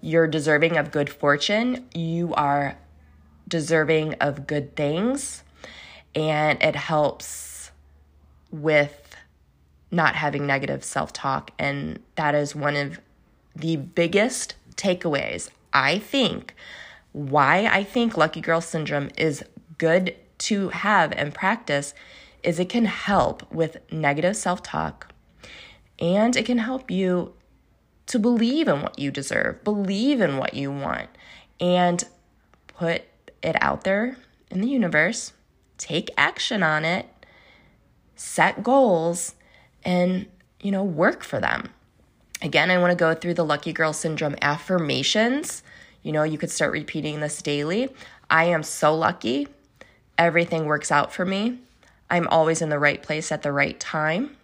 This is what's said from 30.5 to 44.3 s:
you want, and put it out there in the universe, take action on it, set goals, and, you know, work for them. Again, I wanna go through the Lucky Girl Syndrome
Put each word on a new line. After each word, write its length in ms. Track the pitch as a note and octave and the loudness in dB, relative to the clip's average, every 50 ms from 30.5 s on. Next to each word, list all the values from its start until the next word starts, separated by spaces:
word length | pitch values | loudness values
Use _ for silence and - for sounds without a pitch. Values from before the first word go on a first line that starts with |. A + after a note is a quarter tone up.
| - | -4
you 180 | - C#3 C#3 | -4 -4 -4
want, 380 | C#3 C#3 C#3 D#3 - - - - - - - - - - - _ _ _ | -4 -6 -4 -6 -6 -6 -8 -12 -16 -20 -20 -20 -20 -20 -20 _ _ _
and 440 | F3+ F3+ F3+ F3+ F3+ F3 F3 F3 - - - _ _ _ _ _ _ _ _ _ _ _ | 0 2 4 4 4 4 2 0 -4 -6 -10 _ _ _ _ _ _ _ _ _ _ _
put 340 | - - F3 E3 E3 - - _ _ _ _ - - _ | -10 -4 -2 -2 -2 -2 -6 _ _ _ _ -20 -20 _
it 200 | - - - - | -6 -2 0 2
out 220 | - C#2+ C#2 - - | 2 2 0 0 0
there 340 | G3 F#3+ G3+ A3 B3 C4 - - _ _ _ _ _ | 0 0 0 0 -2 -4 -10 -18 _ _ _ _ _
in 100 | - F#3 | -4 -2
the 60 | G3+ B3 | -2 0
universe, 640 | C#4+ C4 A3 F3 D#3+ D3+ D#3 F3+ A#3+ - - - - _ _ _ _ _ _ _ _ _ | 2 2 0 2 2 2 2 2 0 -4 -8 -12 -14 _ _ _ _ _ _ _ _ _
take 320 | - - - E3 A3+ - - | -10 -4 -4 -4 -4 -2 0
action 460 | - C#3 D3+ - - - - B3+ G#3 | 2 2 2 0 -2 -4 -2 0 2
on 240 | F3+ D#3 D#3 D3+ D#3 | 2 2 2 2 0
it, 220 | D#3+ F3 F#3 - - _ _ - _ _ - _ - - _ _ _ _ _ _ _ _ _ _ _ _ | 0 -2 -2 -4 -8 _ _ -20 _ _ -20 _ -20 -20 _ _ _ _ _ _ _ _ _ _ _ _
set 480 | - - - - - D#3+ F#3 G#3 - G3+ | -16 -14 -8 0 2 2 2 2 0 0
goals, 680 | A#3+ B3+ C#4 C4+ A#3 F#3 E3 D#3+ E3+ F3 F3 - - - _ _ _ _ - _ _ _ _ - | 4 6 6 6 6 4 4 2 0 -2 -2 -6 -10 -10 _ _ _ _ -20 _ _ _ _ -4
and, 440 | F3+ F3+ F3+ F3+ F3+ F#3 F#3 G#3 - - _ _ _ _ _ | 0 2 2 4 2 2 -2 -4 -8 -16 _ _ _ _ _
you 100 | - G3+ | -4 -2
know, 120 | G3 F#3+ G3 | -2 0 0
work 400 | G3+ E3 D3 F3 A#3 F4+ F4+ - | -2 0 2 2 2 2 0 -8
for 160 | - - C3 | -6 -6 -2
them. 300 | - - A#1 - - - - _ _ _ _ _ _ _ _ _ _ _ _ - | 0 0 -2 -2 -4 -10 -14 _ _ _ _ _ _ _ _ _ _ _ _ -8
Again, 280 | - D#3+ C#3+ D#3+ D3+ F3 | -8 0 2 2 4 4
I 80 | F#3 F3+ | 4 4
wanna 180 | F3 F3 F3+ | 4 4 4
go 200 | E3+ E3+ D#3+ D#3+ | 4 4 2 2
through 180 | E3 - F3 E3+ | 0 -2 -4 0
the 120 | E3+ E3+ | 0 0
Lucky 280 | D3+ D3 D3 - E3+ D3+ | 0 0 -2 -2 -6 -2
Girl 200 | - E3 D#3 D3+ | 0 0 0 0
Syndrome 420 | - - E3 D#3 D3 D#3 D3 | -2 -4 -4 -2 -2 -2 -4